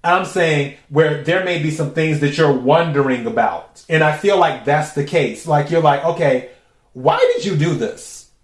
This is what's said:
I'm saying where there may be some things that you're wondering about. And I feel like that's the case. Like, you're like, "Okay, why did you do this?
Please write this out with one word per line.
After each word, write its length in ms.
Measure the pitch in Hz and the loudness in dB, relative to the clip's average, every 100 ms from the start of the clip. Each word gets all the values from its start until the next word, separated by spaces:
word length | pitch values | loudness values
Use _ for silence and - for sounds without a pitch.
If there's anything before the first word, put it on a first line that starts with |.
I'm 220 | 170 185 180 | 2 0 0
saying 500 | 185 165 147 143 - _ | 0 0 0 -2 -8 _
where 320 | 147 156 147 | 2 2 0
there 220 | 156 180 | 0 -2
may 180 | 180 170 | 0 -2
be 80 | 151 | -2
some 220 | 151 147 | -4 -4
things 260 | - 160 147 | -2 0 0
that 160 | 143 151 | -2 2
you're 160 | 151 | 2
wondering 720 | 127 123 160 165 143 135 123 113 | 2 4 2 2 0 0 0 -2
about. 560 | 110 107 - - - - | 0 0 -2 -12 -20 -2
And 160 | 160 | 2
I 100 | 156 | 2
feel 220 | 151 202 190 | 2 0 2
like 300 | 170 127 - | 2 0 -2
that's 260 | 151 147 | -2 -2
the 120 | - | -4
case. 420 | - 170 127 107 165 | -2 0 -2 -4 -2
Like, 240 | 151 147 | 0 2
you're 100 | 165 | 2
like, 240 | 156 139 | 2 2
"Okay, 460 | 165 165 151 127 - - _ _ _ | -2 0 0 0 -2 -20 _ _ _
why 240 | 127 131 226 494 | -4 -2 2 2
did 120 | 480 196 | 2 -2
you 100 | 156 | 0
do 160 | 165 | 0
this? 540 | 139 110 - - - - _ | 0 -4 -8 -16 -18 -20 _